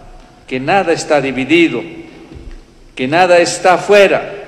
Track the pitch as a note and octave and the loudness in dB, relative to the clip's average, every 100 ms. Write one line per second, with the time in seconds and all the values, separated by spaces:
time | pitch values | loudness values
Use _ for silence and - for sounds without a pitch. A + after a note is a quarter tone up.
0 | - - - - - B2+ C#3 G3 E3+ D3+ | -20 -20 -20 -20 -10 -8 -2 -2 0 -2
1 | - D3 C3+ B2+ C3 E3+ D#3+ A#2+ - - | 0 0 0 -4 0 2 2 0 -10 -16
2 | - - - - - - - _ - - | -20 -20 -20 -20 -18 -20 -20 _ -16 -8
3 | B2+ E3 F3+ F3 E3+ - F#3+ F3+ - G3+ | -2 2 4 4 2 0 0 2 4 4
4 | F#3+ B2 - - | 4 2 -4 -14